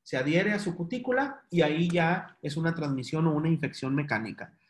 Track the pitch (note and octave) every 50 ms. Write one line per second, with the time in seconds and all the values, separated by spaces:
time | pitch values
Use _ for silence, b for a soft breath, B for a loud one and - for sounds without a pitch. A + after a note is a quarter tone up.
0 | _ - - C3 C3 D3 D#3+ F3 G3 G#3 G#3 G3+ - F#3 E3 - E3+ - B3 B3
1 | - B3+ B3 C4 C#4 C#4 - - - _ - E3+ D#3 D3+ D3+ D#3+ F3 E3+ E3+ F3
2 | E3 E3 F3 F#3+ - - - _ - D3 C#3+ D#3+ D#3+ E3 E3 E3 D#3 C#3+ C#3 C3
3 | B2+ - - D#3 E3 E3 D3+ D3 D#3 E3 E3 C#3+ C#3+ B2+ - - - C3 C3+ C#3+
4 | D3 D3 B2+ A2 A2 G#2+ - - - - - _ _ _